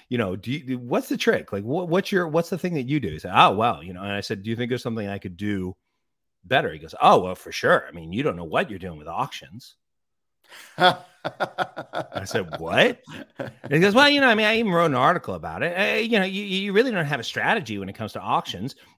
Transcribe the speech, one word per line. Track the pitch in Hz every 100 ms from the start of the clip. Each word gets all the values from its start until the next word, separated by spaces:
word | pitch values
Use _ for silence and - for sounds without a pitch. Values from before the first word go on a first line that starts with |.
| -
you | 123
know, | 98 101
do | 110
you, | 147 127 127
what's | 120 180 269
the | 254
trick? | - 156 113
Like, | 101
wha-, | 104 160 180
what's | 175 190
your, | 190 170
what's | 160 170
the | 180
thing | 185 165
that | 127
you | 151
do?" | 101
He | 76
said, | 90 104
"Oh, | 165 101
well, | 117 80
you | 85
know," | 90
and | 101
I | 101
said, | - 104
"Do | 104
you | 113
think | 120
there's | 123
something | 123 113 101
I | 98
could | 98 87
do | 104 101 92 - _ _ _ _ _ _
better?" | 92 131 123
He | 78
goes, | 76 -
"Oh, | 156 160
well, | 92 92
for | -
sure. | - 127 165 67
I |
mean, | 82 80
you | 101
don't | 143 85
know | 82
what | 113 175
you're | 95
doing | 92 78
with | 76
auctions." | 90 139 - - 101 - _ _ _ _ _ _ _ _ - - -
I | 180 - - _ - - 190 - - - - - - - 98
said, | 113 87 78
"What?" | 80 107 226 233 - - - -
And | - - -
he | 151
goes, | 196
"Well, | 220 285
you | 285
know, | 262
I | 214
mean, | 214
I | 226
even | 226
wrote | 170 165
an | 127
article | 143 175 - 90
about | 82 85
it. | 160 175
Uh, | 208 220
you | 226 220
know, | 190
you, | 196
you | 202 190 202
really | 196 269
don't | 202 147
have | 139
a |
strategy | 113 - 123 214 117 104
when | 95
it | 98
comes | 107
to | 110
auctions. | 98 147 - 92 101 - _